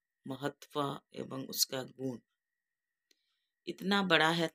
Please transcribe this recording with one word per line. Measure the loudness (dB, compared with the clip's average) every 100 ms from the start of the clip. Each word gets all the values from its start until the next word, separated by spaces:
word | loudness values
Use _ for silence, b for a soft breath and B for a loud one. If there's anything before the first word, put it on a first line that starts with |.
| _ _ -12
महत्व | -4 -6 -6 -8 -4 -2 -4 _
एवं | -12 -10 -8 -6
उसका | -2 -2 -2
गुण | -8 -6 -6 -6 _ _ _ _ _ _ _ _ _ _ _ _ _ _ -10
इतना | -6 0 2
बड़ा | 6 6 6
है, | 4 0